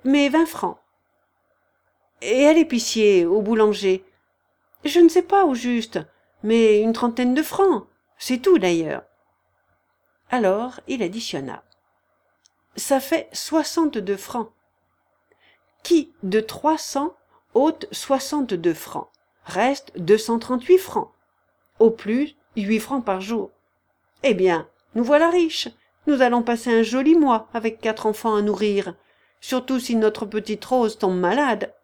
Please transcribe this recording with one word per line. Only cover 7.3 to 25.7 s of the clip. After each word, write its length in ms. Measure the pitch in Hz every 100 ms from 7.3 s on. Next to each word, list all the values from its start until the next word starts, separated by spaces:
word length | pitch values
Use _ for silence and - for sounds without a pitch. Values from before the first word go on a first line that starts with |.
de 80 | 254
francs. 440 | 302 - 392 240 - _ _ _
C'est 240 | - 247
tout 160 | 381 330
d'ailleurs. 440 | 185 170 156 135 _ _ _ _ _ _ _ _ _ _ _ _ _
Alors 500 | 254 196 202 247 - -
il 140 | 262
additionna. 600 | 175 220 226 151 135 - _ _ _ _ _ _ _ _ _ _ _ -
Ça 240 | - 269
fait 280 | 269 320 -
soixante-deux 840 | - - 311 302 - 311 233 190 196
francs. 340 | - 240 214 _ _ _ _ _ _ _ _ _ _ _ _ _
Qui 300 | - 339 262 _
de 180 | 190 214
trois 380 | 220 - 302 320
cents 360 | - 269 302 - _ _ _
ôte 320 | 233 302 320 -
soixante-deux 800 | - - 269 262 294 254 180 170
francs ? 340 | 160 - - - _ _ _
Reste 480 | - 180 240 277 - -
deux 220 | 170 214
cent 200 | 220 226
trente-huit 400 | 226 254 - 370
francs. 320 | - - - _ _ _ _ _ _ _
Au 100 | 226
plus, 440 | 226 196 240 302 _ _ 226
huit 220 | 196 220
francs 240 | - 269
par 160 | 226 190
jour. 300 | 190 226 190 _ _ _ _ _ _ _
Eh 120 | 277
bien, 340 | 190 185 165 - _ _
nous 100 | 220
voilà 260 | 240 294 330
riches. 380 | 359 330 - 240